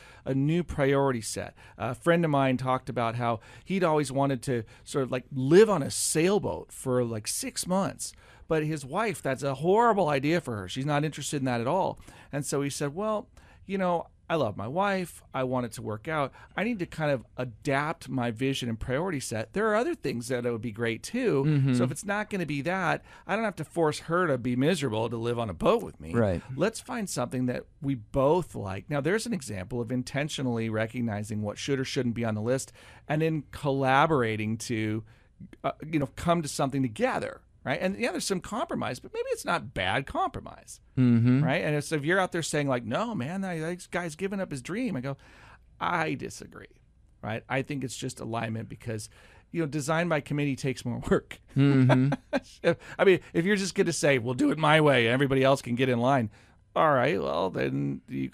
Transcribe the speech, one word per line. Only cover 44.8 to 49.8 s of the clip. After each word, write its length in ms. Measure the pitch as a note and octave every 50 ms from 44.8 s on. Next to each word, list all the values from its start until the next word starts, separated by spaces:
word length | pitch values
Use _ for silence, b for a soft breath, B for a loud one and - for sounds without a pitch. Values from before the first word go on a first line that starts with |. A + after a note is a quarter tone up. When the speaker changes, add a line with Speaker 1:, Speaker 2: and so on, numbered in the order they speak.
| C4 A3 -
Speaker 1:
I 60 | B2
go, 160 | A#2+ C#3 C#3 - B B B B B B B B _ _ -
"I 360 | - F3 E3+ F3 E3 D#3+ D#3+ C#3+
disagree." 640 | A#2+ - - - - - - - - - - _ _ _ _ _ _ _ _ _ -
Right? 220 | - G#2+ A2 A#2 - -
I 140 | B2 C3+ C3
think 200 | - D3 C3+ C3
it's 140 | B2 -
just 240 | - C3+ C3 - -
alignment 480 | - A2 A2+ A#2 A#2 A2+ A2 A2+ A#2 A#2
because, 400 | - - - A#2+ A2+ G#2+ A2 - b b b b b b b b
you 80 | - E3
know, 80 | E3
design 400 | C#3+ C3 D#3